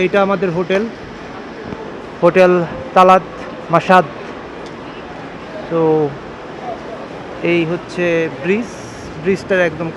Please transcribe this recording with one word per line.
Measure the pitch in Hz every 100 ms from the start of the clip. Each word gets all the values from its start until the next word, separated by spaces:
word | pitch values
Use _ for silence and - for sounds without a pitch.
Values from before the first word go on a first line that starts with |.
এইটা | 185 202 196
আমাদের | 196 190 165
হোটেল, | 180 190 226 - - - - - - - - - - - - -
হোটেল | 175 175 185 180 165 - - -
তালাত | 185 185 - - - - -
মাসাদ। | 170 - 185 147 - - - - - - - - - - - - - - 156 156
তো | 165 160 156 151 139 - - - - - - - - - - - - 165
এই | 170 160
হচ্ছে | 175 - - 175 165 165 135
ব্রিজ, | 147 208 240 - - - - -
ব্রিজটার | 160 190 - 190 175
একদম | 156 165